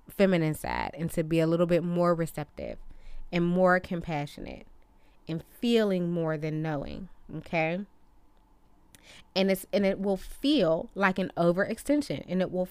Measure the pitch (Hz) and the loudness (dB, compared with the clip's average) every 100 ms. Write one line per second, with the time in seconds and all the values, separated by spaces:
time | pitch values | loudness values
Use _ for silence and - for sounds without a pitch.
0 | - - 196 180 156 151 - 60 - - | -10 2 4 6 2 0 -4 -4 -4 -4
1 | 165 - 160 165 160 170 170 170 170 170 | -4 -2 0 2 4 4 4 4 2 2
2 | 175 165 160 - 147 - 113 - - - | 2 2 0 -6 -10 -10 -10 -10 -12 -14
3 | - - - 175 175 180 185 180 180 175 | -12 -10 -4 0 2 4 6 4 0 -6
4 | 170 151 147 - - - - - - _ | -4 -6 -6 -10 -14 -14 -18 -20 -20 _
5 | - - - 160 - - 240 233 208 185 | -20 -18 -8 -8 -8 -4 2 4 4 2
6 | 175 175 160 156 156 156 160 147 - 71 | 0 -2 -2 -2 -4 -4 -4 -4 -6 -10
7 | 185 - - 156 - 170 160 175 202 - | -14 -16 -14 -14 -4 -2 0 -2 -8 -16
8 | - _ - _ _ _ _ _ _ - | -20 _ -20 _ _ _ _ _ _ -20
9 | - - - 185 196 190 - 214 196 196 | -20 -20 -4 0 2 0 -2 0 0 0
10 | 202 190 - - 269 294 165 165 240 - | -2 -4 -6 -4 0 2 2 0 -4 0
11 | 190 185 185 - 170 175 202 226 - 294 | 0 0 -2 2 2 2 -2 -4 0 0
12 | 285 147 - 185 180 180 185 | 0 -6 -4 -2 -2 -2 -6